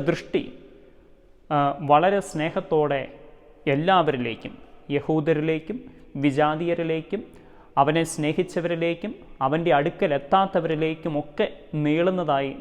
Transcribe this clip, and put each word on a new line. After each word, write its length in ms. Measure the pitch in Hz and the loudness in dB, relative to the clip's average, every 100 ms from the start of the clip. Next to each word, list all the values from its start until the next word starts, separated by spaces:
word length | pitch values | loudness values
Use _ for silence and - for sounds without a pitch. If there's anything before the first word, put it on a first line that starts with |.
| 147 | 2
ദൃഷ്ടി, 340 | 165 - 180 - - - - - - - - _ - - | -2 -2 -4 -4 -14 -20 -20 -20 -20 -20 -20 _ -20 -4
ആ, 20 | 147 143 143 143 | 0 0 0 4
വളരെ 300 | 147 180 202 190 | 6 6 2 -2
സ്നേഹത്തോടെ 680 | 156 160 190 - 156 147 139 - - - - - - 151 | -4 -4 -4 0 2 2 0 -4 -12 -20 -20 -20 -8 -2
എല്ലാവരിലേക്കും, 800 | 139 170 185 156 135 117 110 123 - - - - 139 | 0 4 4 2 0 -2 -6 -10 -16 -20 -18 -4 -4
യഹൂദരിലേക്കും 840 | - 156 151 151 156 160 156 233 - - - 143 | 0 0 2 0 0 -2 -4 -12 -12 -20 -14 -2
വിജാതീയരിലേക്കും 1000 | 143 135 151 156 170 170 165 160 160 202 - - - - - 139 | 0 2 2 2 -2 -2 -2 -2 -4 -8 -8 -18 -20 -20 -4 2
അവനെ 200 | 143 160 160 | 4 4 0
സ്നേഹിച്ചവരിലേക്കും 1000 | - 151 160 180 180 170 170 170 170 208 - - - 135 | -2 -2 0 -2 -2 -2 -2 -2 -4 -8 -12 -14 -4 0
അവൻ്റെ 240 | 160 170 143 | 2 4 4
അടുക്കൽ 320 | 156 - 190 139 | 2 0 0 0
എത്താത്തവരിലേക്കുമൊക്കെ 1300 | - 190 190 185 160 156 160 160 170 147 151 - 208 - - 151 | 2 2 2 0 0 0 -2 -2 -4 -4 -6 -4 -4 -4 -8 -2
നീളുന്നതായി 680 | 147 156 180 185 156 139 139 135 | 0 2 2 2 0 0 0 -4